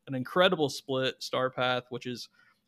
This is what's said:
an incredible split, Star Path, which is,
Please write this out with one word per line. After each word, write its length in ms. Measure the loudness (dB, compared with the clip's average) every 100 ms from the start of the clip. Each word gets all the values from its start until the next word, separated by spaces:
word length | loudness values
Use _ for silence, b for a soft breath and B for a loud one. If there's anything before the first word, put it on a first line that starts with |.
| -8
an 80 | -6
incredible 540 | 0 4 4 4 0
split, 520 | -2 -2 0 0 -4
Star 300 | -4 -2 -2
Path, 320 | 0 0 0 -4
which 180 | -10 -8
is, 220 | -10 -12 b b b